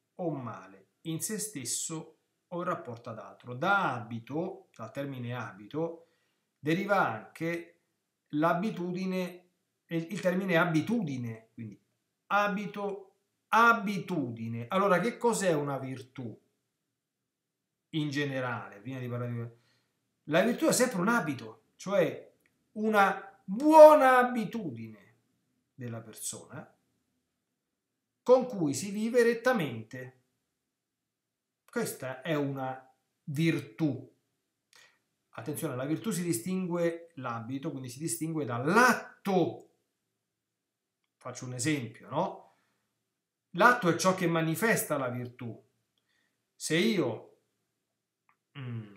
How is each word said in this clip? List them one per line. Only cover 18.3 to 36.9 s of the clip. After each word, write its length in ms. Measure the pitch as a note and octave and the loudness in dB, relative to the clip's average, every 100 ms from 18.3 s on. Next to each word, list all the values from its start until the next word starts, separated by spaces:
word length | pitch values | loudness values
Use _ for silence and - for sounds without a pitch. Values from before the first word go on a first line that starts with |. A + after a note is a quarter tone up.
| C3 B2+ A#2 G2 G2+ | -4 -4 -6 -10 -14
prima 180 | G#2+ C3 | -12 -10
di 80 | B2 | -8
parlare 240 | A#2+ B2 | -6 -6
di, 320 | A#2+ A#2 - _ _ _ _ _ _ - | -6 -8 -12 _ _ _ _ _ _ -2
la 160 | D#3 | 2
virtù 240 | G#3+ A#3 D#4 | 2 2 2
è 60 | |
sempre 280 | G3+ B3 F#3 | 2 2 0
un 80 | F#3 | 2
abito, 600 | A#3+ D#3 B2 G#2+ - _ - | 2 0 -6 -10 -16 _ -14
cioè 580 | F#3 G3 D3+ - - _ _ _ _ | -2 2 2 0 -14 _ _ _ _
una 680 | A3 A3 G#3 G3 F3+ - - | -6 0 4 4 2 -10 -18
buona 760 | - G3+ D4+ D#4 D#4 D4+ C4 B3+ | -8 0 8 12 12 12 8 6
abitudine 1000 | B3 A#3+ G3+ A#3 F3+ A#2 A2+ G#2+ - _ _ _ _ _ _ | 4 0 -4 -6 -8 -10 -14 -16 -20 _ _ _ _ _ _
della 280 | - A#2+ A#2 | -14 -12 -12
persona 640 | A2 G#2 - A2 - C#3 - _ _ _ _ _ _ _ _ _ _ _ _ _ _ _ | -14 -12 -10 -10 -14 -18 -18 _ _ _ _ _ _ _ _ _ _ _ _ _ _ _
con 220 | - B3+ B3 | 6 6 6
cui 260 | G3+ D3+ | -2 -2
si 160 | B2+ G3+ | -2 -4
vive 320 | G3+ A3 B3 | -4 0 4
rettamente. 1040 | A#3 A#3 B3+ B3 D3 A#2 A2+ B2+ B2+ - _ _ _ _ _ _ _ _ _ _ _ _ _ _ | 4 2 0 0 -2 -6 -12 -14 -14 -18 _ _ _ _ _ _ _ _ _ _ _ _ _ _
Questa 580 | _ B3 G#3 - C3 C3 | _ -4 -4 -6 -10 -8
è 120 | F3 | -4
una 580 | D3+ C#3 C3+ C3 C3 - _ _ _ - | -2 -2 -4 -6 -8 -14 _ _ _ -8
virtù. 880 | C#3 E3 D3 - - D#3 B2 - _ _ _ _ _ _ - - _ _ _ _ - | -2 0 0 -4 -4 -2 -2 -10 _ _ _ _ _ _ -20 -20 _ _ _ _ -14
Attenzione, 380 | B2 D3+ D#3 B2 | -10 -6 -6 -6
la 100 | C#3 | -4
virtù 240 | D#3 A3+ | -4 -4
si 140 | E3+ | -4
distingue, 880 | F3 D#3+ F#3 F#3 F#3 F3 E3+ | -2 -4 -2 -4 -2 0 0